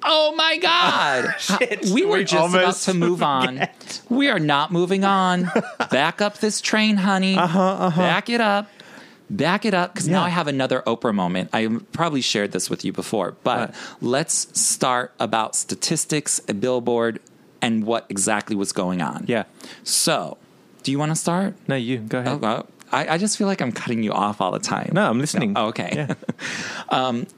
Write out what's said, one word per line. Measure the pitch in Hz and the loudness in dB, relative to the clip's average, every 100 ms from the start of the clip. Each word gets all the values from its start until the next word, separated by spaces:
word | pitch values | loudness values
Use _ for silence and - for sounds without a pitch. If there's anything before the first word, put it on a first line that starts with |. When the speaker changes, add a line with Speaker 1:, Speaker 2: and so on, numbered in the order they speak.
Speaker 1:
Oh, | 285 311 302 | 0 2 2
my | 320 320 320 | 2 0 0
God. | 349 339 349 269 156 131 139 - | 2 2 2 2 2 0 -2 -4
Speaker 2:
<laughs> | |
Shit, | - 196 240 196 196 | -2 0 0 0 0
Speaker 1:
We | 220 | 2
were | 392 285 | 2 2
Speaker 2:
we | |
Speaker 1:
just | 190 160 170 | 2 2 4
about | 180 | 4
Speaker 2:
almost | 180 180 - | 4 2 0
Speaker 1:
to | |
move | 180 170 175 | 2 2 2
on. | 151 135 127 127 | 2 2 0 -2
Speaker 2:
forget. | - - - - - | -6 -6 -16 -14 -4
Speaker 1:
We | 247 285 | 0 2
are | 208 | 2
not | 151 143 156 | 2 2 2
moving | 175 180 196 | 0 2 2
on. | 196 196 185 180 180 220 - | 2 4 4 2 0 0 -2
Speaker 2:
<laughs> | - - | -4 0
Speaker 1:
Back | 127 156 - | 2 2 0
up | 208 - | -2 0
this | 214 - | -2 -2
train, | - 214 214 202 | 0 2 4 4
honey. | 196 190 190 185 | 4 4 4 4
Speaker 2:
Uh-huh, | 170 180 | 4 4
uh-huh. | 185 190 185 165 | 2 2 0 2
Speaker 1:
Back | 180 180 208 | 2 2 0
it | 240 | 0
up. | 220 202 208 - - - - - - | 2 2 -2 -12 -20 -20 -20 -20 -8
Back | 101 151 202 | -2 2 2
it | 226 | 2
up, | 190 175 | 2 0
'cause | - 156 | -2 0
now | 190 | 2
Speaker 2:
Yeah. | 175 | 2
Speaker 1:
I | |
have | 170 147 | 0 0
another | 135 131 127 | 0 0 0
Oprah | - 117 120 | 0 0 0
moment. | 104 90 92 90 | 0 0 -2 -2
I | 113 110 113 - | -2 0 -2 -6
probably | - 165 139 | -2 -2 0
shared | - 110 101 | 0 0 0
this | 92 - | -2 -4
with | - | -4
you | 92 | -6
before, | - 87 110 90 - | -6 -4 -2 -4 -4
but | 127 117 117 | -2 -2 -2
Speaker 2:
What? | - - - | -8 -16 -8
Speaker 1:
let's | 120 131 165 - - - | -2 -2 0 -4 -4 -2
start | - - 135 123 - - | -2 0 0 0 -2 -4
about | 117 113 110 | -2 0 0
statistics, | - - - - 156 - 151 - - - | -4 -6 -4 -2 -2 -2 -2 -2 -4 -4
a | |
Billboard, | 101 123 127 120 120 117 110 - - - - | -2 0 0 0 0 0 -2 -10 -20 -20 -4
and | 120 113 | 0 2
what | 107 113 - | 2 -2 -2
exactly | 98 95 104 - 104 | -2 0 0 -2 -4
was | 95 | -2
going | - 90 90 | -2 -2 0
on. | 67 67 - | -2 -4 -2
Speaker 2:
Yeah. | 117 - - - - | -2 -4 -10 -20 -14
Speaker 1:
So, | - - - 143 80 - - - - - | -4 0 2 0 -2 -10 -18 -20 -20 -8
do | - | -2
you | 139 | 0
wanna | 151 160 | 0 -2
start? | - 175 196 - - | 0 0 -2 -4 -4
Speaker 2:
No, | 135 | -2
you. | 117 127 | -2 -4
Go | 110 127 | -4 -4
ahead. | 123 143 | -2 -2
Speaker 1:
Oh, | 110 | -2
uh, | 120 - - - | -2 -6 -18 -4
I, | 127 147 | -2 0
I | 170 | 0
just | 208 - | 0 0
feel | 196 | 0
like | 190 | 0
I'm | 127 | -2
cutting | - - 113 | -4 -4 -2
you | 107 | 0
off | 104 104 104 | 0 0 0
all | 92 | -2
the | 104 | -2
time. | - - - | -2 -4 0
Speaker 2:
No, | 190 190 | 2 2
I'm | 117 | 2
listening. | 147 - 113 | 0 0 0
Speaker 1:
No. | 120 | 0
Oh, | 110 | -2
okay. | 120 90 | -4 -4
Speaker 2:
Yeah. | 147 143 160 | -4 -4 -6
Speaker 1:
<laughs> | - - - - - - - | -8 -8 -10 -10 -10 -12 -2
Um, | 143 131 117 - | 0 2 -2 -2